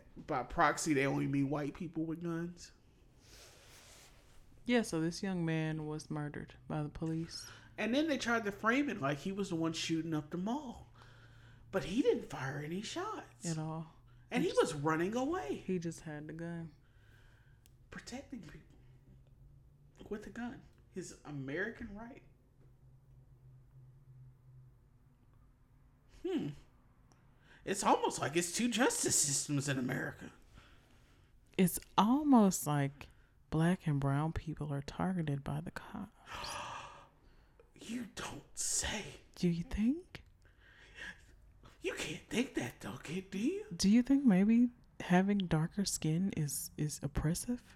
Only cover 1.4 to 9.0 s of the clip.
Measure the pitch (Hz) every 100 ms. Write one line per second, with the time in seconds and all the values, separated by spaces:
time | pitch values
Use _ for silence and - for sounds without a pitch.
1.4 | 135 147 147 - 165 160 160 160 170 165
2.4 | 175 175 - - - - - - - -
3.4 | - - - - - - - - - -
4.4 | - - - 240 220 165 165 170 196 180
5.4 | 165 160 156 156 151 151 - 151 147 -
6.4 | - - - 156 151 - 160 160 165 -
7.4 | - - - - 214 269 311 254 233 233
8.4 | 202 202 214 262 285 -